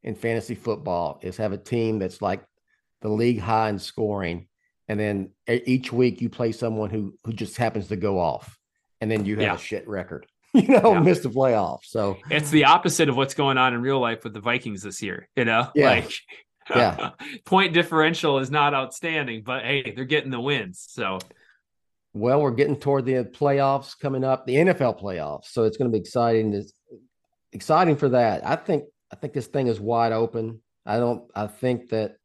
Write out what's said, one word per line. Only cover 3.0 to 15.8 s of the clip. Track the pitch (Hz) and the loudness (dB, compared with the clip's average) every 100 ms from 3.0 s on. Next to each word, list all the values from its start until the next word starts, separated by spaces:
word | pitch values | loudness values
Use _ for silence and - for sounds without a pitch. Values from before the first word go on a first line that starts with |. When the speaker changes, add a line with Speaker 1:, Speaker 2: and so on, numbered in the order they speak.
Speaker 1:
the | 107 | -4
league | 107 120 117 | 0 2 0
high | 98 110 110 | 0 0 0
in | 101 | -4
scoring, | - - 110 101 90 87 90 _ _ _ - | -8 -6 -4 -2 -4 -6 -12 _ _ _ -8
and | 104 | -4
then | 104 101 95 _ - | -2 -2 -6 _ -2
e-, | 120 123 | -2 2
each | 131 127 | 0 0
week | 120 123 - | 2 2 2
you | 117 | -6
play | - 117 | -4 -4
someone | 110 120 110 107 | -2 -4 -4 -4
who, | 110 101 - 110 | -4 -6 -10 -12
who | |
just | 110 107 - | -8 -8 -2
happens | 117 110 98 | -2 -2 -6
to | 104 | -4
go | 101 95 | -2 0
off, | 85 58 - - _ _ _ _ | -2 -4 -10 -20 _ _ _ _
and | 110 | -2
then | 110 98 | -2 -2
you | 104 | -2
have | |
Speaker 2:
Yeah. | 107 92 | -2 -2
Speaker 1:
a | |
shit | - 107 - | -6 -10 -6
record. | 101 90 78 - | -8 -8 -12 -14
<laughs> | _ _ | _ _
You | 269 - | 2 6
know, | 247 220 | 6 8
Speaker 2:
Yeah. | 185 | 6
Speaker 1:
missed | 165 175 | 4 4
the | 131 | 0
playoffs. | 117 131 113 90 64 - | 0 2 2 0 -6 -8
So | 117 101 95 - | -4 -4 -4 -4
Speaker 2:
It's | 151 147 | -4 2
the | 156 139 | 4 6
opposite | 175 180 - 151 | 6 4 2 2
of | 123 | 2
what's | 135 | -2
going | - 139 131 | 0 0 4
on | 127 | 2
in | 120 | 2
real | 127 139 | -2 0
life | 120 113 | 0 -2
with | 117 | -8
the | 104 | -8
Vikings | 107 123 - 101 | -4 -4 -4 -10
this | 101 95 | -10 -10
year, | 101 92 - - | -8 -10 -8 -2
you | 117 | 2
know? | 113 123 | 2 2
Speaker 1:
Yeah. | 147 | 4